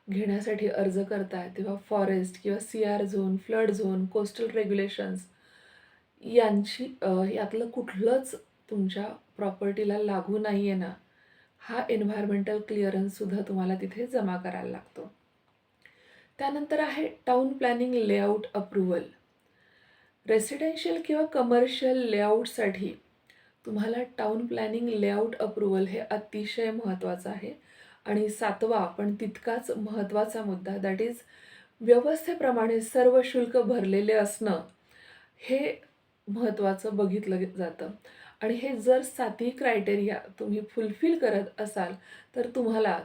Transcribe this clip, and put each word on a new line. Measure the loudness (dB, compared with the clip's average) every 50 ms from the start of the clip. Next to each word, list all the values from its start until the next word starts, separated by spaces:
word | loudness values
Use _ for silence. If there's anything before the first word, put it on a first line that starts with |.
| -8 -4
घेण्यासाठी | -2 0 0 2 0 0 0 -2 -2 0 0 0
अर्ज | 0 2 0 2 2 0
करताय, | -2 -2 -2 -4 -4 -4 -6 -8 -8 -8 -8 -6
तेव्हा | -4 -4 -6
फॉरेस्ट | -6 -4 -2 0 0 2 2 2 0 0 -4 -8 -6
किंवा | -4 -4 -4 -4
सीआर | -6 -6 -2 -2 0 0 2 0 0
झोन, | 0 0 0 0 0 0
फ्लड | -2 -2 -2 0 2 2 2
झोन, | 2 0 0 0 0 0 -2
कोस्टल | 0 0 -2 -2 -2 -4 -6 -6 -2
रेग्युलेशन्स | 0 0 0 0 0 0 0 -2 -4 -6 -6 -4 -6 -8 -8 -12 _ _ _ _ -20 -20 -20 -20 -20 -20 -20 _ _ _ _ _ _ _ -6
यांची, | 4 6 6 6 6 4 2 0 -2 -6 -8 -8 -10 -8 -4
अ, | 0 0 2 2 2 0
यातलं | 0 -2 -4 -2 -2 -4 -4 -4
कुठलंच | -4 -6 -6 -6 -4 0 2 4 4 2 0 -4 -12 -14 -16 _ _ _ _ -6
तुमच्या | -2 -2 -2 -2 -2 -4 -6 -6 -10 -14 _ _ -8
प्रॉपर्टीला | -4 -4 -4 -4 -2 -2 -2 0 0 0 0 0 0
लागू | 0 0 0 -2 0 -2 -2 0
नाही | 0 0 0 2 2 2
आहे | 0 0
ना, | -2 -4 -8 -12 _ _ _ _ _ _ _ _ _ _ _ _
हा | -12 -6 -6 -4 -2 0
environmental | 0 0 0 0 0 -2 -2 0 0 0 0 -2 -2 -4
क्लिअरन्ससुद्धा | -4 -4 -2 0 0 0 0 0 -2 -2 -4 -6 -6 -4 -4 -4 -4 -4
तुम्हाला | -2 -2 0 0 -2
तिथे | -2 -4 -8 -6 -8 -6
जमा | -2 -2 0 0 0 -2
करायला | -4 -6 -6 -8 -6 -8 -8
लागतो. | -10 -10 -12 -16 -16 -16 -16 -16 -18 _ _ _ _ _ _ _ _ _ _ _ _ _ _ -20 _ _ _ -20 -20 -20 -20 _ _ -4
त्यानंतर | -4 -2 -2 -2 -2 0 0 0
आहे | 0 0 0 -2 -4 -4 -6 -4 0
टाउन | 2 4 4 4 2
प्लॅनिंग | 0 0 0 2 2 2 0 0 2
लेआउट | 2 4 4 4 4 4 2 2 0 -2 -4 -4
अप्रूव्हल. | -4 -4 0 0 2 2 2 2 0 -2 -6 -16 _ _ _ _ _ _ _ _ _ _ _ _ _ _ _ _ _ _ _ _ _ 0 2
रेसिडेन्शियल | 2 2 2 0 -4 -2 -2 -2 -2 -2 -2 -2 -2 -2 0
किंवा | 0 2 2 2
कमर्शियल | 2 2 2 4 4 6 4 4 4 0 0 2 2 2
लेआउटसाठी | 2 2 2 2 2 4 4 4 4 2 -2 -4 -2 0 0 0 -2 -6 -8 -8 -10 _ _ _ _ _ _ -20 _ _ _ _ _ -10
तुम्हाला | -6 -2 -2 0 0 0 -2 -4 -6 -6 -4
टाउन | -2 -2 0 -2 -2
प्लॅनिंग | -4 -4 -2 -2 -2 -2 -2 -2 0
लेआउट | 0 2 2 2 2 2 0 0 0
अप्रूव्हल | -2 -4 -4 -2 0 0 2 2 2 2
हे | 0 -2 -6
अतिशय | -4 -4 -4 -4 -6 -6 -8 -6 -6 -4 -4 -2 -2 -2
महत्त्वाचं | -2 -2 -4 -4 -4 -2 -4 -4 -4 -4 -6 -8
आहे. | -8 -8 -10 -10 -12 -14 _ _ -20 -20 -20 -20 -20 _ -4
आणि | -2 0 0 0 0
सातवा | -2 -2 -2 -2 0 0 0 2 2 2 0
पण | -2 -2 -4 -2 -2 -2
तितकाच | -2 -4 -8 -8 -6 -6 -4 -4 -4 -4 -4
महत्त्वाचा | -4 -4 -4 -4 -4 -4 -4 0 0 0 0 0 -2 -6 -4
मुद्दा, | -4 -4 -4 -4 -6 -6
that | -2 -2 -2 0 0
is | -2 -2 -4 -8 -14 _ -20 -20 -20 -20 -20 -20 -20 _ _ -2
व्यवस्थेप्रमाणे | 6 8 8 8 8 4 0 0 -2 -4 -4 0 2 2 4 4 2 2 2 0
सर्व | 0 2 4 6 8 8 8 8 4
शुल्क | 4 2 0 0 2 2
भरलेले | 2 4 4 2 0 2 2 2 2 2 4
असणं, | 4 2 2 0 -2 -4 -2 -2 -2 -2 -4 -10 _ _ _ _ -20 -20 -20 -20 -20 -20 -20 _ _ -12
हे | -4 0 0 0 0 -2 -4 -6 -12 _ _ _ _ _ _ _ -10 -8
महत्त्वाचं | -4 0 0 0 0 2 0 0 0 0 -4 -4 0
बघितलं | 0 0 2 0 -2 -2 0 -2 -2
गे-, | -2 -4 -4
जातं. | -6 -6 -6 -6 -8 -10 -12 -12 -14 _ -20 -20 -20 -20 -20 -12 -6
आणि | -2 -2 -2
हे | -2 -2 -4 -4
जर | 0 4 6 6 6
सातही | 4 -2 -4 -4 -4 -4 -2 -2 -4 -4
क्रायटेरिया | -2 0 0 2 2 2 2 2 0 2 0 0 -2 -4 -8 -12 -10 -8
तुम्ही | -4 -2 -2 -4
फुलफिल | -4 -4 -4 -4 -4 -4 -2 0 2 2 2 4
करत | 2 2 2 2 -2 -2 -6 -6
असाल, | -6 -4 -2 -4 -4 -4 -6 -12 -16 -20 -20 -20 -20 _ -4
तर | -4 -4 -2 -2
तुम्हाला | -2 0 2 2 2 2 2 2 0